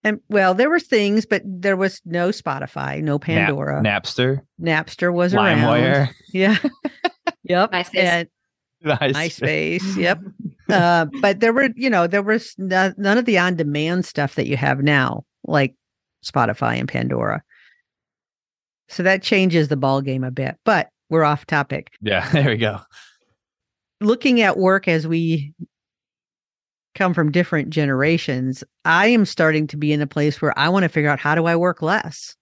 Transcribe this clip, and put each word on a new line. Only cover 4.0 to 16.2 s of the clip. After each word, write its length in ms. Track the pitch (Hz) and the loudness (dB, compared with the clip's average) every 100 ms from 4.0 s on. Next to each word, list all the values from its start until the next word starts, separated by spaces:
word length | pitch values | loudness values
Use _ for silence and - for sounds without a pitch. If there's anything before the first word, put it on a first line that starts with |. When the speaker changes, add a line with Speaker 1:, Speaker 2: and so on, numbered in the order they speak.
| - - 127 139 - - | -4 -2 -2 -2 -8 -8
Speaker 1:
Napster 500 | 165 156 160 - 180 | -2 -2 -4 -4 -2
was 220 | 175 175 | 0 0
around. 260 | 226 196 - | 2 2 2
Speaker 2:
LimeWire? 500 | - - 131 139 135 - - | 2 2 2 2 0 -4 -8
Speaker 1:
Yeah. 240 | 185 190 214 | 0 2 2
<laughs> 60 | 285 - 277 - 349 _ - - | -2 -6 -12 -6 -8 _ -10 -10
Yep. 280 | - 175 208 | -2 0 2
Speaker 3:
MySpace. 220 | 185 175 - | -2 -4 0
Speaker 1:
And 320 | 185 170 170 _ _ _ | 0 0 -4 _ _ _
Speaker 2:
<laughs> 280 | _ _ | _ _
MySpace. 300 | 156 135 143 | -2 0 0
Speaker 1:
MySpace, 840 | 139 165 - - 156 156 175 190 190 | 0 -4 -4 -4 -2 -2 -4 -4 -2
yep. 240 | 170 190 190 - - - - | -2 -2 -6 -14 -14 -12 0
Uh, 380 | 202 175 170 156 269 | 2 4 2 0 0
but 200 | 214 196 | 0 2
there 120 | 226 | 2
were, 160 | 233 269 233 | 2 0 0
you 120 | 262 | 0
know, 180 | 202 170 | 2 2
there 160 | 202 | 0
was 320 | 202 226 - - | 0 -2 -4 -10
no-, 340 | 190 190 190 185 | -2 0 0 0
none 200 | 196 220 | 0 0
of 60 | |
the 140 | 240 190 | 2 2
on-demand 680 | 180 175 147 147 156 180 | 2 0 -2 -2 -2 -2
stuff 300 | 180 - 143 | -2 -2 -4
that 120 | - - | -2 -4
you 100 | 135 | -2
have 260 | 139 135 | 0 0
now, 420 | 143 143 127 - - _ | 2 2 0 -4 -12 _
like 300 | - 151 135 _ _ _ _ _ | -2 0 0 _ _ _ _ _